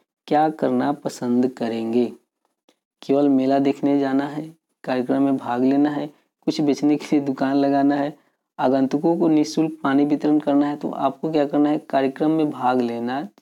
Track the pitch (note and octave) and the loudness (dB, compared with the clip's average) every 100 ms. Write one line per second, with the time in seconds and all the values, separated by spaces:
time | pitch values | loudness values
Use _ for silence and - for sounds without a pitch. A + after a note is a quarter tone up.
0 | _ _ - D3 D#3 D#3 C3+ B2 C3+ C#3+ | _ _ -2 2 2 0 0 0 -2 -4
1 | - - B2 B2 B2+ B2+ A#2 A2+ A2+ A#2+ | -6 -6 -2 0 0 -2 -6 -4 -2 0
2 | A#2 - _ _ _ _ _ _ _ _ | 0 -4 _ _ _ _ _ _ _ _
3 | - C#3 C#3+ C3+ C3 C#3 C#3 C#3 C#3+ C#3+ | -2 2 4 2 2 2 2 0 0 0
4 | C3+ C3+ C#3+ D3 D#3+ - _ _ - B2+ | 0 0 -2 -6 -10 -16 _ _ -6 -4
5 | B2 C3+ C#3 C3+ B2 A#2+ C3 C#3 D3 D3 | -2 0 0 0 -2 0 2 2 2 0
6 | D3+ - _ _ - D3+ D3 C3 D3 D3 | -8 -12 _ _ -6 -2 0 0 2 0
7 | - D3+ C#3 C3 C3 C#3 C#3 C#3 C#3 C#3+ | 0 -2 0 -2 0 0 2 2 2 2
8 | C#3+ - _ _ _ - C3+ C3+ C3 D3 | -4 -8 _ _ _ -4 0 2 0 0
9 | E3 E3+ E3+ D3+ D3+ - D#3+ D#3+ - C3+ | 0 2 2 2 0 0 -2 -2 0 2
10 | D3 C#3+ D3+ D3+ D3 C#3+ D3 D3 - - | 2 0 2 0 2 2 0 -2 -8 -4
11 | C3+ - D#3+ D#3+ C#3+ D3 D3 D3+ - C#3 | -4 -4 -4 -2 0 2 2 0 -2 -2
12 | C3+ C3+ D#3 D#3+ D3+ B2+ B2+ B2+ A#2+ A#2 | 0 0 0 0 0 -2 -2 0 0 -4
13 | A#2 C3+ F#3 _ | -6 -6 -10 _